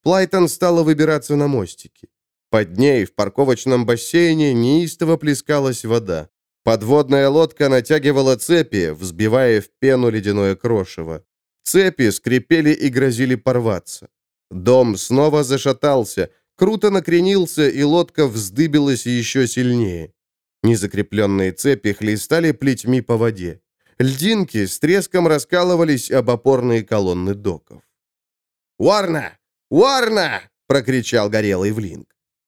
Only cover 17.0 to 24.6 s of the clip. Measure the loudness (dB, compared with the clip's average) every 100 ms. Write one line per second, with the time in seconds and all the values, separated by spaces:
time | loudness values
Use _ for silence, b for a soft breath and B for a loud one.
17 | 0 2 2 0 0 0 0 2 2 2
18 | 0 0 0 -2 -6 -2 0 2 2 0
19 | -2 -4 -2 -2 -2 0 -2 0 -2 -6
20 | -12 _ _ _ _ _ 0 0 0 -4
21 | -4 -2 0 0 -2 -2 -2 0 -2 -2
22 | -2 -4 -2 0 0 0 -2 -2 -2 -2
23 | 0 -2 -2 -4 -10 -12 _ _ _ -4
24 | -4 -2 -2 -2 -2 -2